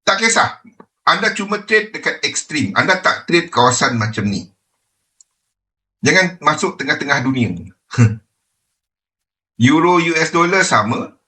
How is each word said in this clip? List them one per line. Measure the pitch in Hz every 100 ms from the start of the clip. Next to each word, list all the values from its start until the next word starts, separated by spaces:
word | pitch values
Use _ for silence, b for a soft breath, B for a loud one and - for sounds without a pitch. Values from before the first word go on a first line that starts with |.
Tak | - 214
kisah. | 226 - - - - _ - _ -
Anda | 175 214 208
cuma | 202 202
trade | - 220 -
dekat | 156 156 - -
ekstrim. | - - 151 107
Anda | 117 151 185 -
tak | - -
trade | 170 165
kawasan | - 123 120 135 117
macam | 107 110 101
ni. | 98 - _ _ _ _ _ _ _ _ _ _ _ _ _ _ _
Jangan | 123 180 180 -
masuk | 147 156 180 -
tengah-tengah | 135 - 143 143
dunia. | 127 127 104 85 87 _ _
<laughs> | - 110 110 _ _ _ _ _ _ _ _ _ _ _ _ _ - 123
Euro | 156 170 175
U | 165 160
S | 160
dollar | 170 175 190 -
sama. | 117 107 120 - _